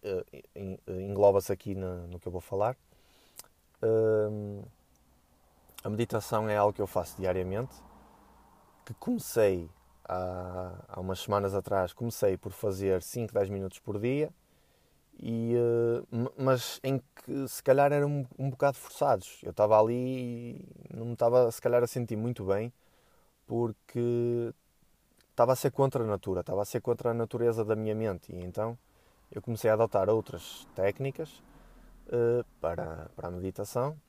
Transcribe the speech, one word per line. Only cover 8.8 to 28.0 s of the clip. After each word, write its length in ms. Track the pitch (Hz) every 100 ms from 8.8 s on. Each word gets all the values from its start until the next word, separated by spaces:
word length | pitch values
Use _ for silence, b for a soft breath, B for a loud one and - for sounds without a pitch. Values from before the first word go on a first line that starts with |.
| -
que 80 |
comecei 760 | 110 - 240 - - 107 92 82 - _ _ -
há, 680 | 90 92 90 90 90 92 90 -
há 120 | -
umas 200 | 92 95
semanas 360 | - 101 98 98
atrás, 380 | - 98 90
comecei 440 | - 117 - 104 95
por 140 | -
fazer 500 | - 107 95 98 92
cinco, 320 | - 127 110
dez 160 | - 98
minutos 300 | 101 95 -
por 200 | - 101
dia, 300 | 117 139 151 - b b b b b b _ _
e, 360 | - 117 117 120
eh, 480 | 120 117 117 120 -
m-, 200 | 117 123 -
mas 420 | 135 131 - -
em 180 | 131 139 - -
que 320 | - 135 135
se 160 | -
calhar 280 | - 131 143
eram 180 | 147 143
um, 360 | 147 131 - 135
um 40 |
bocado 280 | 123 139 135
forçados. 640 | - - 143 110 - -
Eu 80 | -
estava 280 | 90 104 107
ali 140 | 110
e 1000 | 123 127 131 123 117 120 - - - - -
não 120 | 117
me 60 |
estava, 360 | 120 117 123 120
se 100 | 117
calhar, 220 | 127 120
a 40 | 120
sentir 280 | - 117 107
muito 300 | 113 123 95
bem, 260 | 98 117 - b b b b b b _
porque 1080 | 117 117 107 _ 120 120 120 120 120 117 - _ _ _ _ _ _ _
estava 220 | - 120
a 20 | 131
ser 160 | 143
contra 320 | - 139 131
a 40 | 113
natura, 340 | 101 - 92
estava 200 | 87 95
a 40 | 101
ser 160 | 117
contra 300 | 107 117 120
a 20 |
natureza 520 | 117 113 120 117 113 107
da 100 | 110
minha 200 | 110
mente. 360 | 107